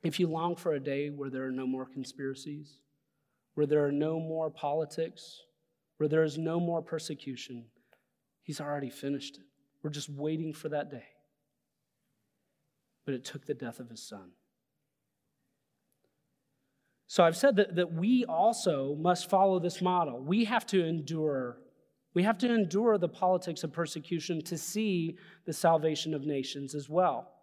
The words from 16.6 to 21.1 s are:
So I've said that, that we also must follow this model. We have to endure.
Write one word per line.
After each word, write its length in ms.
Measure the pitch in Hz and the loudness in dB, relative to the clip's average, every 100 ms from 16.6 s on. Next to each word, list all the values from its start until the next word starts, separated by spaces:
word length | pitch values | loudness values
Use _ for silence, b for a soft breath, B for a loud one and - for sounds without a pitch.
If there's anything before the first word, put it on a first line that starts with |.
| _ _ _ _ _ | _ _ _ _ _
So 160 | - | 6
I've 140 | 170 165 | 6 8
said 180 | 269 208 | 4 6
that, 220 | 202 170 | 2 2
that 160 | 175 | -2
we 320 | 165 196 254 240 | 0 2 4 2
also 720 | 160 202 226 - 143 135 147 | 4 2 4 0 0 0 0
must 300 | 165 175 - | 2 2 4
follow 300 | 190 196 185 | 4 6 4
this 220 | 170 - | 0 0
model. 380 | 180 180 160 123 | 2 2 0 -2
We 240 | 135 202 | 0 2
have 220 | 220 233 - | 2 0 2
to 160 | 190 | 2
endure. 760 | 165 165 139 | 2 -2 -4